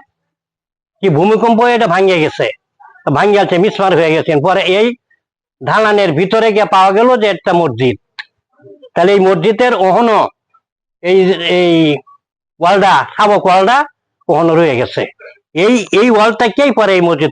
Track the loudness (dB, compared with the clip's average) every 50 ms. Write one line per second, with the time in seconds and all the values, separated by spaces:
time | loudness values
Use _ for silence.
0 | -6 _ _ _ _ _ _ _ _ _ _ _ _ _ _ _ _ _ _ _
1 | -2 -2 0 2 2 0 0 0 0 0 0 2 2 0 0 0 0 0 0 0
2 | 0 0 0 0 -2 -4 -4 -4 -6 -6 -6 -10 _ _ _ _ -20 -20 _ _
3 | _ -4 -2 0 0 2 2 2 0 0 0 0 0 -2 -2 -2 -2 0 0 0
4 | 0 0 0 -2 -2 -2 -2 -2 0 0 -2 -2 -2 -2 0 0 0 -2 -2 -6
5 | _ _ _ _ _ _ _ _ _ _ _ _ -6 -4 -2 0 0 0 0 0
6 | 0 0 0 -2 -2 -2 0 0 0 0 0 0 0 2 2 2 2 2 2 2
7 | 2 2 2 0 0 -2 -4 -4 -4 -2 -2 0 0 -2 -2 -2 -2 -2 -2 -4
8 | _ _ _ -20 -20 -20 _ _ _ _ _ _ _ -20 -20 -20 -20 -10 _ -2
9 | 0 2 2 2 2 2 0 0 0 -2 -2 0 0 -2 0 0 0 0 2 2
10 | 0 0 0 0 -2 -4 -6 _ _ _ _ _ _ _ _ _ _ _ _ _
11 | -4 0 2 2 2 2 0 -2 -2 -2 0 0 2 2 2 2 2 0 0 -4
12 | -8 _ _ _ _ _ _ _ _ _ _ _ 0 0 2 2 2 2 2 0
13 | 0 -4 -4 -2 0 2 2 0 2 2 2 2 2 2 2 0 -2 -4 -10 _
14 | _ _ _ _ _ -2 -2 0 2 2 2 2 2 0 0 -2 -4 -4 -6 -8
15 | -8 -8 -10 _ -20 -20 -20 _ _ _ _ -2 0 0 0 0 -2 -2 0 0
16 | 2 2 2 2 2 0 0 -2 -4 -2 0 0 0 0 0 0 0 0 0 0
17 | 0 0 0 -2 -2 -4